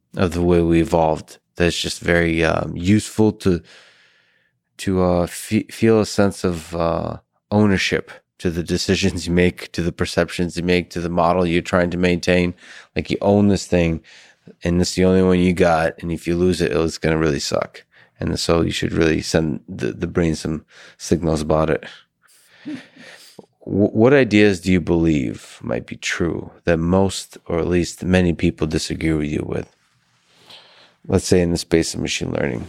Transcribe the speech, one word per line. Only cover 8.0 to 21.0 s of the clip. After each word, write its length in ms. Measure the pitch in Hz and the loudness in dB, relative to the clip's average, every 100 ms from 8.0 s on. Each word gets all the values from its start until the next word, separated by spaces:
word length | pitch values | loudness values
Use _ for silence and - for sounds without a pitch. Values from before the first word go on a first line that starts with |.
| - - _ - | -6 -18 _ -6
to 100 | 92 | -4
the 140 | 82 | -4
decisions 640 | 80 90 - 90 92 87 80 | -2 -2 0 0 0 -2 0
you 60 | |
make, 380 | 87 90 - - | 2 2 0 -8
to 100 | - | -6
the 100 | 85 | -4
perceptions 640 | - 82 - 85 - 87 87 | -4 -2 -2 -2 -2 -4 -2
you 60 | |
make, 260 | 87 90 87 | 0 0 0
to 100 | 90 | -6
the 100 | 85 | -2
model 360 | 87 85 90 87 | 0 2 2 0
you're 160 | 85 | 0
trying 280 | 85 92 87 | 0 0 0
to 60 | 87 | 0
maintain. 560 | 90 87 - 90 87 - - - - 95 | 0 0 0 0 0 -4 -16 -20 -10 -8
Like, 140 | 87 | -4
you 80 | - | -2
own 260 | 101 101 104 | 2 4 4
this 180 | 95 - | 2 2
thing, 340 | 90 85 80 - - - _ - - | 2 2 -2 -8 -20 -20 _ -20 -6
and 180 | 90 87 | -2 0
it's 140 | 87 - | 0 2
the 100 | 92 | 2
only 180 | 92 | 4
one 160 | 92 90 | 4 4
you 140 | 90 | 2
got. 480 | 87 87 80 82 - | 2 2 2 0 -4
And 100 | 85 | -8
if 160 | 82 - | -6 -4
you 80 | 85 | 0
lose 260 | 92 82 | 0 0
it, 100 | 85 | 0
it's 260 | 78 80 - | 0 -2 -2
gonna 200 | 80 80 | -2 0
really 220 | 80 69 | 0 -2
suck. 440 | - 50 - - _ _ _ - | -2 -4 -6 -12 _ _ _ -8
And 200 | 87 82 | -6 -2
so 220 | - 82 | 0 0
you 100 | 87 | 0
should 220 | 85 87 | -2 -4
really 280 | 85 82 78 | 0 0 0
send 400 | - 82 80 - - | -2 -2 -2 -4 -10
the, 240 | 95 57 | -8 -8
the 160 | - 87 | -6 -6
brain 280 | 87 85 78 | -2 -2 -2
some 300 | 78 78 - - - | -6 -8 -10 -20 -20
signals 440 | - | -12